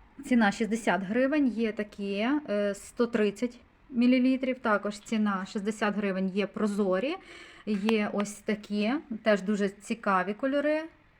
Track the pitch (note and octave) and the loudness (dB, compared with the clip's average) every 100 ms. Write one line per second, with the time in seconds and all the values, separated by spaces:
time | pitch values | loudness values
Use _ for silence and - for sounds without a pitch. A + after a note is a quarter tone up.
0 | - - - B3 G#3 - G#3+ A3+ A3+ F3+ | -20 -14 0 4 4 2 0 0 0 0
1 | F#3+ A#3+ C4+ D#4 C4+ G#3 A3+ G#3+ G#3 - | 0 0 2 2 0 0 -2 -2 -8 -6
2 | G3+ G3 A3+ D4 D4+ G#3 G3+ G3 - - | -4 -2 0 0 0 -2 -2 -4 -6 -2
3 | A#3 A#3 G#3 G#3 B3 - - _ - C4 | 0 2 0 0 -6 -6 -20 _ -6 2
4 | B3 B3+ B3+ C4 C4 B3+ A#3 G3+ G#3 G#3 | 4 6 4 2 0 -2 0 0 0 -8
5 | - A3+ G#3 G3 F#3+ A3 G3 A3 G#3+ G3 | -4 0 0 0 -4 -6 -4 -2 -2 0
6 | G3+ F#3+ F#3+ F#3+ F#3+ - G#3 G3+ G3 F#3 | -2 -2 -2 0 -2 -2 -2 0 0 0
7 | B3+ F#4+ - - - - - G#3 G#3 A3 | 0 -4 -10 -20 -20 -12 -4 -2 2 2
8 | G#3 G3+ G3+ - - G#3 - G#3 G#3 C#4+ | 0 -2 -4 -6 -4 -4 -4 -2 0 -2
9 | - G#3+ - G3+ F#3+ G#3 G3+ G3 - A3+ | -4 -2 2 2 2 0 -2 -4 -8 -4
10 | - F#3+ F3+ G#3 C4+ C#4+ C#4+ D4+ D#4+ - | 0 2 0 -2 -2 0 0 0 -4 -14
11 | _ | _